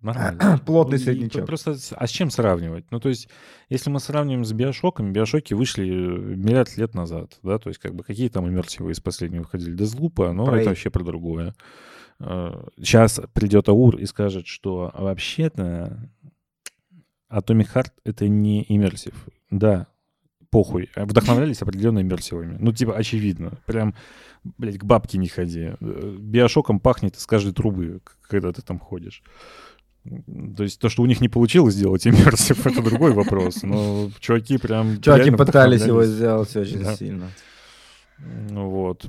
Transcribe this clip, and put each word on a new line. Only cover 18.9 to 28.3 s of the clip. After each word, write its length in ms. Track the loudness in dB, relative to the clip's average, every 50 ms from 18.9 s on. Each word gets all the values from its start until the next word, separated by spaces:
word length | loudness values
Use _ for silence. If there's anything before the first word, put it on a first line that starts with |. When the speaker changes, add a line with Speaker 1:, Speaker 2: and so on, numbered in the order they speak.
| -2 -4 -14 -16 -16 -16 -20 -20 _ _ _ _
Speaker 1:
Да, 380 | -4 0 2 2 2 0 -2 _ _ _ _ _ _ _ _ _ _ _ _ _
похуй. 380 | 2 2 2 2 -2 -8 -8 -8 -8
Вдохновлялись 680 | -10 -6 2 2 2 4 4 2 2 2 0 -2 -4
определённо 400 | -6 -6 -4 -2 0 0 2 2
иммерсивами. 560 | 0 -2 -2 -4 -6 -8 -10 -10 -10 -10 -8 0
Ну, 120 | 0 0
типа, 240 | 0 2 -2 -2 -2
очевидно. 580 | -4 -4 -4 -4 -2 -2 -2 -4 -4 -8 -12 -12 -14 _
Прям, 300 | -6 -4 -2 -2 -2 -4 -6 -16 -20 -20 -20 -20 -20 -20 _ _
блядь, 340 | -18 -12 -8 -8 -8 -8
к 60 | -8 2
бабке 340 | 2 2 2 2 -2 -4
не 100 | -4 -4
ходи. 460 | -4 -4 -6 -6 -6 -6 -8 -8 -10 -10 -10
Э, 360 | -10 -10 -10 -10 -12 -12 -12 -14
Биошоком 600 | -12 -2 2 4 4 4 4 2 2 2 0 2
пахнет 360 | 2 0 0 0 -2 -6 -6
из 80 | -6 -4
каждой 280 | -2 0 0 0 0 -2
трубы, 480 | -2 -2 -2 -2 -2 -6 -8 -8 -14 _
к-, 140 | -20 _ _ _
когда 240 | _